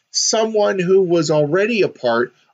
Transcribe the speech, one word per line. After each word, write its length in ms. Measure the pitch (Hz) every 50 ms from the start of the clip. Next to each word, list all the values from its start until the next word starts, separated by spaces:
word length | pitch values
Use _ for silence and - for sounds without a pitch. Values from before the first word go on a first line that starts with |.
| _ _
someone 640 | - - - - - 220 226 220 220 214 202 202 202 190
who 240 | 175 175 190 196
was 300 | 190 170 175 170 160 151
already 500 | 156 151 151 143 156 185 202 226 240 208
a 80 | 175 -
part 420 | - - - 120 117 117 123 - - _ _ _